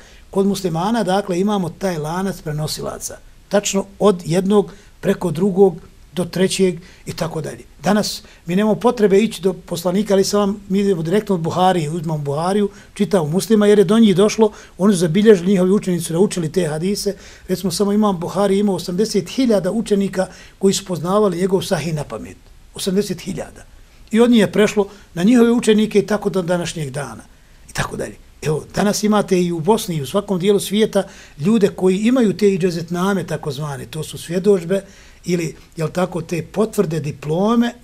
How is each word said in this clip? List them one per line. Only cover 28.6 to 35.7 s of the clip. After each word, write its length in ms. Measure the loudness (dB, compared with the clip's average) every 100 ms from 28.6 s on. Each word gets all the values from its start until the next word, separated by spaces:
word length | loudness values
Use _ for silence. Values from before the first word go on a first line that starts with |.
| -4
danas 280 | -2 0 0
imate 400 | 2 2 2 2
i 100 | 2
u 80 | 0
Bosni 360 | 0 0 0 -6
i 60 |
u 40 | -4
svakom 320 | -4 -2 0
dijelu 220 | 2 0
svijeta 420 | 0 0 0 0 -4 -8 -20 -6
ljude 300 | 0 2 2
koji 300 | 2 0 2
imaju 380 | 2 2 2 2
te 180 | 2
iđezetname, 720 | 2 -2 -4 -6 -4 -2 -2 -4
takozvane, 600 | -6 -6 -8 -8 -10 -12
to 160 | -12
su 160 | -12 -12
svjedočbe 640 | -8 -2 2 2 2 -4 -6 -16 -20 -12
ili, 320 | -4 -2 -4 -10 -16